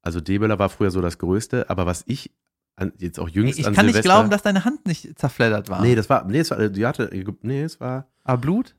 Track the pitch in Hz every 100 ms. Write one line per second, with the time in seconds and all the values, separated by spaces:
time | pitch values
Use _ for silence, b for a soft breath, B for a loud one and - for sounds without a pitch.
0 | 87 85 78 101 107 101 98 - 101 92
1 | 87 - 87 95 113 123 - 95 87 87
2 | - 139 - _ _ _ _ - 95 -
3 | 87 - 87 87 120 135 107 104 220 226
4 | 180 196 214 202 214 196 226 294 - 160
5 | - 156 139 - 117 104 101 92 113 117
6 | 101 135 92 123 160 127 107 98 117 151
7 | 120 98 95 - 110 139 156 - 123 131
8 | 139 _ - 127 131 202 262